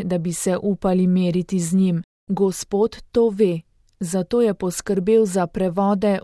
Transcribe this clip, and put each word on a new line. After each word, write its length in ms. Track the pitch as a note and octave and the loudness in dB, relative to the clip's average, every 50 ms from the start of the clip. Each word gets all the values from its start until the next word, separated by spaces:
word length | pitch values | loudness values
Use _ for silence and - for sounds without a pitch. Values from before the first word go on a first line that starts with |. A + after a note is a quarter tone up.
| F#3 | -4
da 140 | F3+ F3+ F3 | -2 -2 -2
bi 140 | D#3+ F3+ | -2 -4
se 240 | E3 - - F#3+ F3+ - | -6 -4 -2 -2 -2 0
upali 440 | - G#3 G3 - - F#3+ F#3 F#3 F#3 | 0 -2 -2 0 0 0 2 2 2
meriti 520 | F3+ F3+ F#3 F3+ F3 E3+ F3+ E3+ - G3 F3+ | 2 2 2 2 0 0 -2 -2 -2 -2 -2
z 180 | E3+ D#3+ F3+ | -2 0 2
njim. 260 | F#3+ F#3+ F#3 E3+ E3 F3 _ _ _ _ - | 2 2 2 0 -2 -4 _ _ _ _ -6
Gospod 680 | G3 E3+ G3 F#3+ F3+ - - - G3+ G3 A3 A3+ - - - - | -2 0 0 0 0 -4 -6 -4 -2 0 0 0 -2 -6 -12 -2
to 160 | - A#3+ A#3 A3+ | 0 2 2 2
ve, 320 | G3+ F#3+ A3 F#3 E3+ E3 - _ _ _ _ _ _ - | 2 2 2 2 0 -2 -6 _ _ _ _ _ _ -10
zato 420 | G3 E3 F3+ F#3+ F3 - A#3+ A#3+ | -6 -4 -2 -4 -2 0 0 0
je 120 | A#3+ G#3+ F#3+ | 2 0 0
poskrbel 720 | - F#3+ F3+ - - - - G3+ G3 F3+ G#3 A3 A3+ A3 | -2 -4 -6 -6 -4 -4 -2 -2 0 2 4 4 4 4
za 200 | G3 F3+ G3 F3 | 2 0 0 -2
prevode 720 | E3+ - F#3 F#3+ F#3 E3 F#3+ G3 G3 G#3 F#3+ G#3+ G#3 G3 F#3 | -2 -2 -2 -2 -2 0 0 0 0 2 2 0 0 0 -2